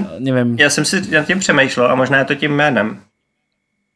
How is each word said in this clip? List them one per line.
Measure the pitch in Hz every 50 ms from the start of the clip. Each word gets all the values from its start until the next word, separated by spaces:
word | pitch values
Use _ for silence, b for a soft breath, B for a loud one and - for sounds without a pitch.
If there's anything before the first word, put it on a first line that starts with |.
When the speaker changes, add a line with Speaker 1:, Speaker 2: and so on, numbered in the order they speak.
| 196
Speaker 1:
E, | 190 160 -
neviem. | 131 135 131 127 123 120 120 117
Speaker 2:
ja | 147 147
som | 147 156 151
si | - 196 190 - - 156
nad | 156 147
tým | - 214 196
přemýšlel | - - 160 143 135 127 - 127 120 123
a | 131 131
možná | 131 127 139 135
je | 131
to | - 147
tím | 143 160 147 147 143
jménem. | 147 151 131 107 104 110 98 - - _ _ _ _ _ _ _ _ _ _ _ _ _ _ _ _ _ _